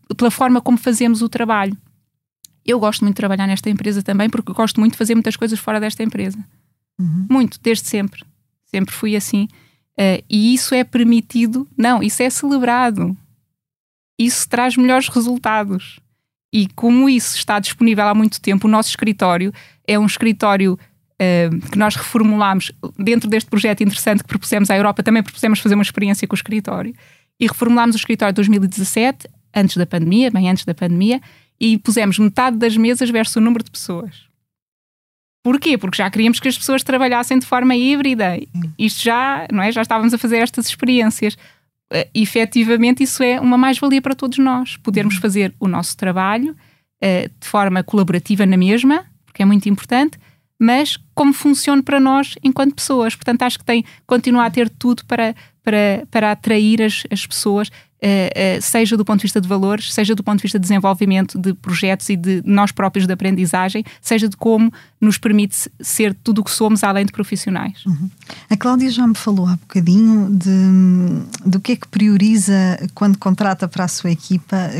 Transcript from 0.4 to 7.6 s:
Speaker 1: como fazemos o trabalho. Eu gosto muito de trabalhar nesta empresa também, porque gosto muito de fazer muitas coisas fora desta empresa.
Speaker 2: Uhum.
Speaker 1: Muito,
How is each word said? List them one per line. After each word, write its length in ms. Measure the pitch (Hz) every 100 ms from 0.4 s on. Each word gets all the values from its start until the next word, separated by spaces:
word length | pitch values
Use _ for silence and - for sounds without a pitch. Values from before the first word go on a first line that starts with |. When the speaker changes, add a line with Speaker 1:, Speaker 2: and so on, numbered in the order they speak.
| 254 247
Speaker 1:
como 180 | 254 240
fazemos 440 | 262 220 240 220
o 60 | 226
trabalho. 480 | 233 226 214 196 196 _ _ _ _ _ _ - _
Eu 140 | - 240
gosto 220 | 214 214
muito 120 | 208
de 40 | 196
trabalhar 280 | 202 190 196
nesta 200 | 190 214
empresa 320 | 202 208 202
também, 280 | 196 196 220
porque 220 | - -
gosto 260 | 185 220 -
muito 140 | 220
de 60 | -
fazer 160 | 220 226
muitas 200 | 220 -
coisas 220 | 226 220
fora 220 | - 214
desta 220 | 214 -
empresa. 340 | 220 214 190 202 196 _ _ _ _ -
Speaker 2:
Uhum. 260 | 180 170 190
Speaker 1:
Muito, 300 | 262 240 -